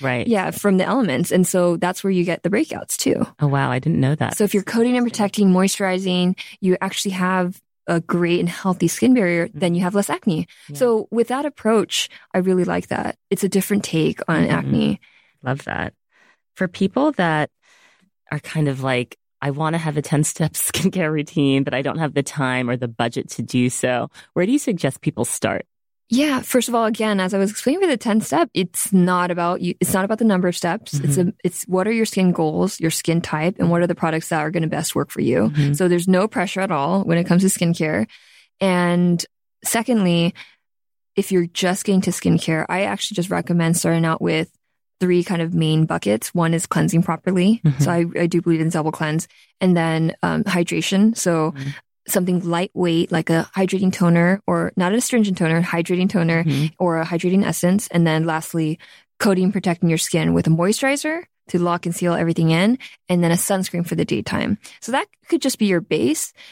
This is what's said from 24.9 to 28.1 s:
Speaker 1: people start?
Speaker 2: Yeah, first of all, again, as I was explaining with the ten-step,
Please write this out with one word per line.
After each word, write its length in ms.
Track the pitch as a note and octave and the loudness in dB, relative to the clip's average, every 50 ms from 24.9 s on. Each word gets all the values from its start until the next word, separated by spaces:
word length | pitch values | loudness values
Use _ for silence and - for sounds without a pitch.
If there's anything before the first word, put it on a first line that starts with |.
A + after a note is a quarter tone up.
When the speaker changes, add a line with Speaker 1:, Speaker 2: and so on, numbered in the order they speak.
| - - | -4 -4
Speaker 1:
people 240 | - D#3+ - - A#2+ | -4 -4 -2 -2 -4
start? 420 | - - - - G#2 F#2 - - _ _ _ _ _ _ _ _ - | -4 -4 -4 -2 -2 -2 -4 -8 _ _ _ _ _ _ _ _ -2
Speaker 2:
Yeah, 300 | A3+ B3+ D4 D#4 C#4 A#3 | 0 2 2 2 0 -2
first 280 | - - - B3+ A3+ - | -2 0 0 0 0 0
of 40 | A#3 | 0
all, 100 | A#3 A3+ | 0 0
again, 340 | G#3+ A3+ - A3 A3 G#3 F#3+ | 0 0 0 0 0 0 0
as 140 | F#3 F#3 G3+ | 0 0 0
I 40 | |
was 140 | G3 G3 G3+ | 0 0 0
explaining 300 | G#3 - - B3 C#4+ F#4 | -2 -2 -2 -2 0 2
with 80 | G4 F4 | 2 0
the 80 | C#4 | 0
ten-step, 520 | G#3 - A#3+ | 0 0 0